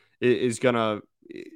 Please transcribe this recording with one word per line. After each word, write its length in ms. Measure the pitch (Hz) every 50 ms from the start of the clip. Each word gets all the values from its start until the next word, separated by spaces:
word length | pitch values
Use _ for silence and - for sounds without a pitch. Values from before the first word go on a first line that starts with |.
| _ _ _ _
i-, 40 | -
is 340 | 123 123 78 98 127 113 113
gonna, 420 | - 127 120 117 113 110 107 101 - _ _ _ _ - - - - - -